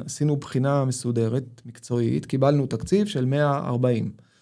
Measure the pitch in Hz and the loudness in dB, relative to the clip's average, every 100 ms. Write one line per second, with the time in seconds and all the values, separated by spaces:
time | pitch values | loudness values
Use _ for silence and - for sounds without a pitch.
0 | - - 147 143 - 131 139 143 131 123 | -4 -2 0 0 -2 0 2 2 0 -2
1 | 120 117 113 123 123 - 120 - - 120 | -2 0 0 0 -4 -12 -20 -16 -4 0
2 | 117 135 - 135 135 147 131 113 - 196 | 0 0 -2 2 2 2 0 -4 0 2
3 | 208 143 127 139 147 143 - 123 127 117 | 2 0 0 2 2 0 -2 0 2 2
4 | 110 - _ _ | -2 -8 _ _